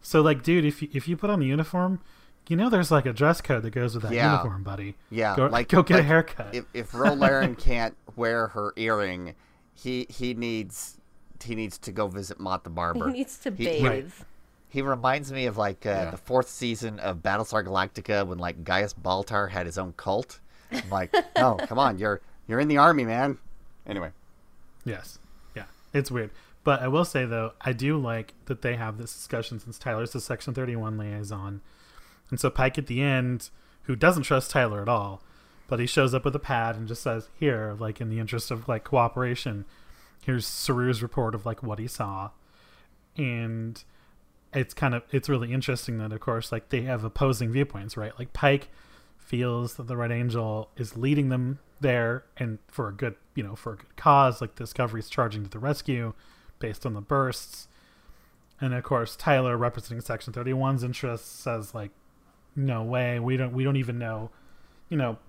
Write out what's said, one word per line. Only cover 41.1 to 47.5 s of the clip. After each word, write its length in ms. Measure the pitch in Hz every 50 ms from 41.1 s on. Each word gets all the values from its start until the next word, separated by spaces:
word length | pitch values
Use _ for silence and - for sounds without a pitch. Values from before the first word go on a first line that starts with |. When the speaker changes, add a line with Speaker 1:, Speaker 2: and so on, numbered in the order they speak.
| - 147 123 113 110
Speaker 1:
of, 120 | 110 98
like, 160 | 117 110 - -
what 160 | 113 107 104
he 80 | 110
saw." 440 | 127 - - 117 98 98 95 98 107 - - _ _ _ _ - _ - - - _ _ _ _ _ _
And 680 | - 147 127 120 117 117 113 113 113 113 113 113 - - - - - _ _ _ _ _ _ _ _ _ _ -
it's 220 | 139 127 - -
kind 200 | - 147 135 120
of, 80 | 120 - _
it's 180 | - 135 131 -
really 240 | 143 123 117 117 120
interesting 460 | 131 127 - 127 120 - - 120 110
that, 140 | 110 110 107
of 80 | 110
course, 320 | - - 117 113 113 - -
like, 160 | 113 - _
they 140 | - 123 117
have 220 | 131 127 117 107
opposing 460 | 113 - - 143 135 127 101 123 113